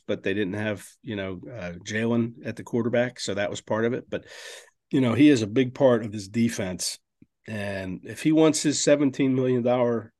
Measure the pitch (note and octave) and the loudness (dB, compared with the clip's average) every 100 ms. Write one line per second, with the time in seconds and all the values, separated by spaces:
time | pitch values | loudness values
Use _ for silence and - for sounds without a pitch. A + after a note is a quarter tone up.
0 | - G2+ G2+ G2 F#2 G#2 G#2+ G2 - - | -6 -4 -2 -2 -2 -4 -4 -6 -10 -16
1 | - G2+ F#2+ F2+ - F#2+ F2 F2 G2 G#2+ | -10 -8 -8 -10 -12 -12 -12 -12 -8 -4
2 | A#2 A#2 A#2 A#2 A#2+ A2+ - A#2+ A#2 A#2 | 0 0 -2 -6 -12 -12 -6 -4 0 0
3 | B2 - - G2+ G2+ - - A2 A#2 B2+ | 0 -4 -6 -4 -4 -6 -4 -2 -2 -4
4 | - G2 - - - - - _ _ C#3 | -6 -10 -10 -18 -18 -18 -20 _ _ 0
5 | B2 A2 D3 C3 G#2 A#2 B2+ B2+ C3+ A#2 | 2 6 6 6 2 0 0 4 4 4
6 | A2 G#2+ G2 A#2 A2+ - F#2 F2 - - | 0 -10 -6 0 0 0 -6 -6 -8 -10
7 | _ _ _ _ - G#2+ G2+ G2 F#2+ F2+ | _ _ _ _ -12 -8 -6 -6 -6 -8
8 | A2+ A2 D#3+ D#3 D#3+ D3+ D#3 B2+ - C#3+ | -10 -4 2 6 6 4 0 2 4 4
9 | C#3+ C3+ C3+ C3 B2+ B2 A#2+ B2 A#2+ A#2 | 4 2 0 2 2 2 2 2 2 -2
10 | G#2+ | -6